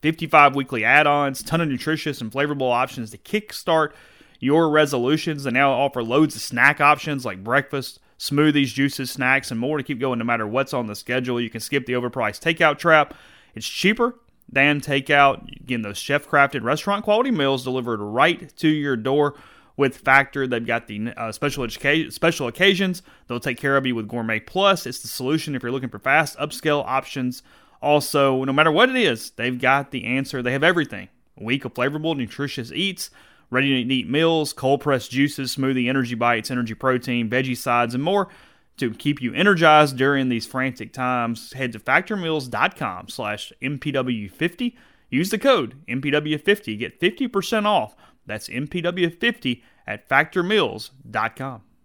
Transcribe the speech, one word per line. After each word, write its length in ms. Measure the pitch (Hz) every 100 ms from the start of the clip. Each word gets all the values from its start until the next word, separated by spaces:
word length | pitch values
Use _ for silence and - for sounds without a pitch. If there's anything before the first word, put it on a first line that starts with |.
Fifty-five 540 | 151 160 156 156 143
weekly 300 | 135 131 120
add-ons, 580 | 110 139 147 147 139 131
ton 180 | - 165
of 60 | 165
nutritious 540 | 127 - 156 156 139
and 100 | 113
flavorful 400 | 131 147 143 127
options 400 | 120 127 - 110
to 80 | 107
kickstart 760 | - 214 208 - - 160 151 - - _ _ _
your 320 | 123 151 160
resolutions. 720 | 151 151 135 120 156 - 151
They 80 | 139
now 220 | 123 139
offer 320 | 127 139 131
loads 320 | 113 131 156 110
of 40 |
snack 400 | - 120 131 147
options 440 | 147 151 160 139
like 180 | 120 95
breakfast, 560 | 101 131 139 139 131 - _ _
smoothies, 520 | - 143 151 143 135
juices, 420 | 113 139 - 127
snacks, 400 | - 127 135 -
and 80 | 113
more 180 | 123 151
to 60 |
keep 160 | 127 131
going 220 | 135 120
no 40 |
matter 220 | 117 117 110
what's 260 | 120 135
on 140 | 135 113
the 80 |
schedule. 460 | 104 - 127 127 120
You 100 | 117
can 100 | 113
skip 240 | - 143 120
the 80 |
overpriced 460 | 123 123 123 107 104
takeout 380 | 165 170 160 143
trap. 340 | 170 156 143 - - - _ -
It's 120 | -
cheaper 520 | - 185 220 240 - _ _ -
than 320 | 135 143 147
takeout. 720 | 139 139 135 147 139 117 - -
Again, 220 | - 120
those 160 | 107 101
chef-crafted 640 | - 143 - 147 139 139
restaurant 400 | 113 156 - 202
quality 300 | 214 214 262
meals 320 | 214 139 135
delivered 360 | 139 131 120 110
right 560 | 104 113 156 165 - -
to 100 | 160
your 280 | 156 143 123
door 380 | 113 143 147 143 - - _ -
with 200 | 135 -
Factor. 500 | - 135 139 139 135
They've 180 | 120
got 220 | 117 117 -
the, 260 | 104 113 -
uh, 160 | 113
special 340 | 107 147 139 120
educa-, 460 | - 143 151 -
special 340 | - 165 165 117
occasions. 560 | - 190 185 190 175 - - _
They'll 140 | 120
take 180 | 135 123
care 180 | 139 139
of 80 |
you 120 | 131 117
with 100 | 107
Gourmet 320 | 117 113 110
Plus. 480 | - 185 196 190 127
It's 140 | -
the 80 | 107
solution 480 | - 131 156 - 135
if 60 |
you're 80 | 120
looking 160 | 131 127
for 100 | 104
fast 400 | - 147 151 -
upscale 460 | 151 - 156 147 135
options. 560 | 131 - 139 127 123 _ _ _ _
Also, 600 | 143 147 143 147 139 131
no 100 | 131
matter 200 | 135 160
what 180 | 156 254
it 60 | 254
is, 340 | 202 113 -
they've 300 | - 120 127
got 320 | 127 135 139
the 120 | 131
answer. 380 | 113 131 131 135
They 80 | 123
have 140 | 135
everything. 440 | 156 175 151 98 98 _ _ -
A 40 |
week 200 | 107 135
of 100 | 127
flavorful, 420 | - 127 151 160 151
nutritious 560 | 117 - 139 - 117
eats, 360 | - 196 190 - _ - _ _
ready-to-eat 580 | 123 139 135 123 131 85
meals, 440 | 143 165 165 151
cold-pressed 600 | - 131 139 147 135 -
juices, 420 | 123 139 - 131
smoothie, 340 | - 135 131 123
energy 280 | 135 120 120
bites, 340 | 120 117 110
energy 240 | 123 117
protein, 560 | 110 131 127 123 120 113
veggie 260 | 127 131 123
sides, 380 | - 120 120
and 80 | 123
more 260 | 151 202 190 - - _ _ -
to 120 | 127
keep 320 | 110 147 143
you 100 | 123
energized 640 | - 190 185 160 151 151 131
during 320 | 135 139 131
these 160 | 120
frantic 480 | - 135 131 123 110
times. 600 | - 127 123 117 113 -
Head 180 | 127 127
to 80 | 110
factor 380 | - 143 190 208
meals 320 | 170 156 127
dot 280 | 120 165 -
com 320 | 123 90 90
slash 440 | - 107 104 - -
M 160 | 131 143
P 140 | 151
W 360 | 135 127 117 101
fifty. 480 | - 165 - 240 - _ _ _
Use 220 | 123 185
the 80 | 220
code 380 | 269 233 117 131 -
M 140 | 123
P 100 | 143
W 260 | 147 151 151
fifty. 400 | 170 202 - 107
Get 220 | 117 _
fifty 300 | 180 214 254
percent 380 | 202 180 220 208
off. 280 | 196 123 _ - _ -
That's 220 | 107 -
M 180 | 120 147
P 140 | 180
W 280 | 165 180 170
fifty 540 | 170 240 - - 120 _ _ -
at 220 | 107 _
factor 340 | 135 156 185
meals 480 | 175 214 135 110 - _ -
dot 280 | 110 113 -
com. 260 | 135 120 _ _